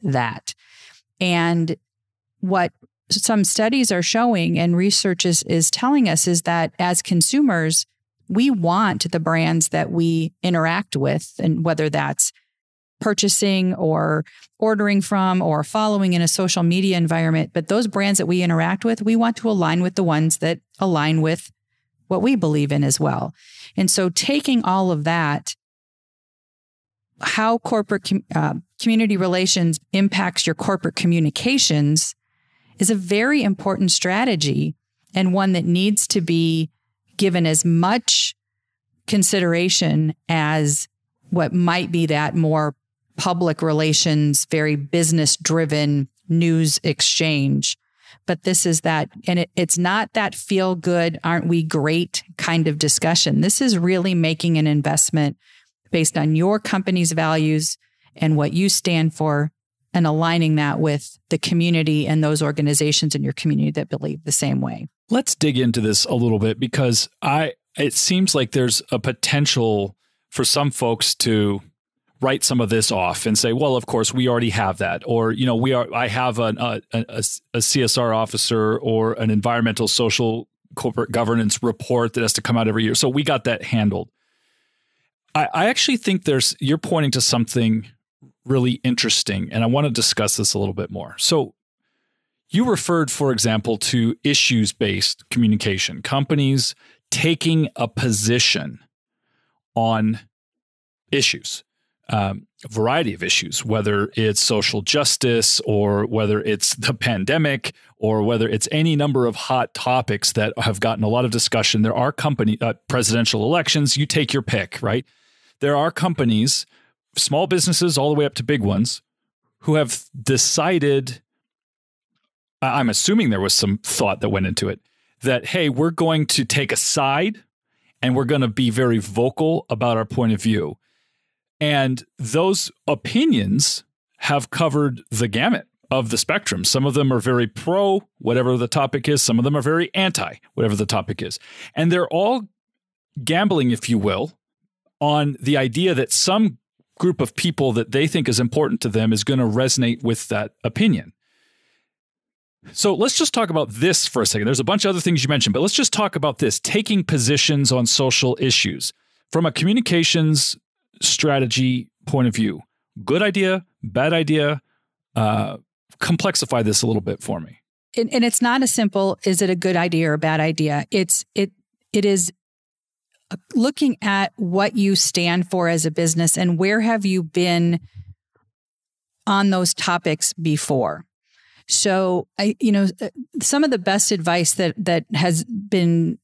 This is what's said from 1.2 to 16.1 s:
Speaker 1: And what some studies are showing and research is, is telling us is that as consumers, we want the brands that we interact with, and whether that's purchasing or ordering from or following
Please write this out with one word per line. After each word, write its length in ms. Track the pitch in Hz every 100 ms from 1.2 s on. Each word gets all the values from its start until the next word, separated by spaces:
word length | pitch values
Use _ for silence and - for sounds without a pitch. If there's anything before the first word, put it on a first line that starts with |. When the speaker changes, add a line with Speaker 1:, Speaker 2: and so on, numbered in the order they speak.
Speaker 1:
And 560 | 180 170 170 170 165 - _ _ _ _ _ _
what 320 | 185 185 175 - _ _ -
some 360 | 220 - 214
studies 480 | 190 - 220 269 240
are 100 | 180
showing 560 | 170 226 240 196 165 160
and 180 | 170 175
research 480 | 196 - 196 175
is, 200 | 185 165
is 260 | - 165 165
telling 380 | - 254 285 208
us 180 | 160 180
is 160 | 170
that 320 | 170 170 160 -
as 260 | 180 170
consumers, 840 | - 175 - 277 277 170 160 160 - _ _ _ -
we 220 | 196 277
want 580 | 214 165 185 208 202 175
the 80 | 165
brands 480 | 160 165 160 165 -
that 240 | 156 151
we 400 | 170 170 165 160 -
interact 540 | 180 170 165 180 - 139
with, 380 | 135 156 - -
and 260 | 170 160
whether 240 | 165 160 151
that's 440 | 147 143 143 - - _ _ _ _ _ -
purchasing 720 | 214 196 202 - 202 190 185
or 500 | 180 165 160 160 156 - - - _
ordering 420 | 220 208 208 196
from 400 | - 196 190 185
or 220 | 170 151
following 520 | 147 214 214 202 190